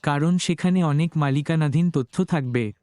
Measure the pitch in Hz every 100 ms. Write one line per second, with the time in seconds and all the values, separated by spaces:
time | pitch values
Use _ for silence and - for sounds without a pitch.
0 | 156 143 156 180 - 170 180 185 165 143
1 | 165 156 143 135 147 160 151 147 175 156
2 | 127 - 185 165 127 120 110 -